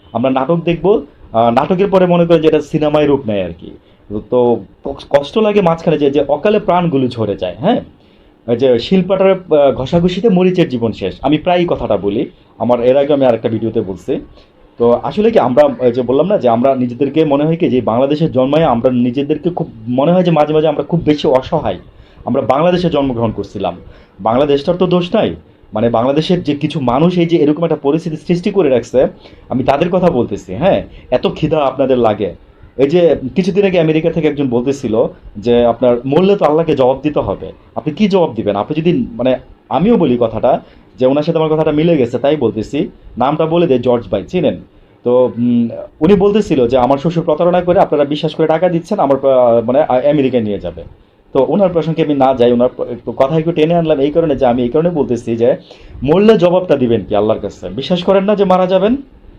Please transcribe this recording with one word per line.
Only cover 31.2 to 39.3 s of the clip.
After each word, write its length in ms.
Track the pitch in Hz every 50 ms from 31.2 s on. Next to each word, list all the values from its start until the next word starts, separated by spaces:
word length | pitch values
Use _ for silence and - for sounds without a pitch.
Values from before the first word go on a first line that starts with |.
| - 190 165
খিদা 220 | - - 151 160 156
আপনাদের 400 | 143 131 127 - 135 127 131 123
লাগে। 360 | 117 110 107 98 104 90 82 - - - _ _ - - _
এই 120 | - 135 143
যে 280 | 160 180 170 165 139 123 135 127 -
কিছুদিন 280 | - 180 196 175 196 196
আগে 160 | 196 175 180
আমেরিকা 300 | 160 160 156 156 156 165
থেকে 180 | 165 170 151 151
একজন 200 | 143 135 143 131
বলতেছিল 580 | 117 120 123 139 139 139 - 113 104 110 139 170 - - - - -
যে 300 | 107 95 117 120 120 120
আপনার 300 | 117 117 - 127 123 120 120 123
মরলে 320 | 135 143 160 185 190 202
তো 80 | 202 190
আল্লাহকে 300 | 147 151 156 165 165 151
জবাব 260 | 127 131 123 139 135 -
দিতে 180 | 151 147 147
হবে। 320 | 127 104 95 - 92 90 - - - - _
আপনি 200 | - - 156 143
কি 140 | - 214 196
জবাব 260 | 196 190 170 147 120
দিবেন? 220 | 107 107 - 98
আপনি 240 | 98 107 - 156 156
যদি 260 | 160 180 165 135 117 - -
মানে, 260 | 113 120 127